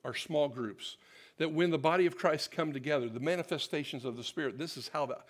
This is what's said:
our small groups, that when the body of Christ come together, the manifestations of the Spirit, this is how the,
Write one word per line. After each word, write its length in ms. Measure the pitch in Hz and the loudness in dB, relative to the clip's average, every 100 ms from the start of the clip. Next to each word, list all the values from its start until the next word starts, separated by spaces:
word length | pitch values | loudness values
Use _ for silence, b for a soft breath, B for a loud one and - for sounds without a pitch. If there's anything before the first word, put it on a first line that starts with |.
our 120 | 131 | -8
small 340 | 117 - 151 143 | -6 0 2 2
groups, 480 | 123 110 92 - - B B B B | 0 -6 -6 -12 -12 B B B B
that 160 | 160 | 0
when 180 | 156 175 | 4 4
the 80 | 156 | 4
body 280 | 156 180 170 | 4 6 4
of 100 | 175 | 4
Christ 340 | 175 156 - | 2 2 0
come 220 | - 156 | -2 -2
together, 360 | 135 139 143 117 | -2 0 0 0
the 120 | 117 | -2
manifestations 840 | 147 180 - 156 - 156 139 135 | -2 -2 -2 -4 -2 -4 -4 -6
of 120 | 127 117 | -6 -6
the 80 | |
Spirit, 340 | 123 - 139 110 | -6 -4 -4 -4
this 180 | 170 - | -8 -8
is 120 | - | -6
how 140 | 156 135 | -4 -4
the, 120 | - | -6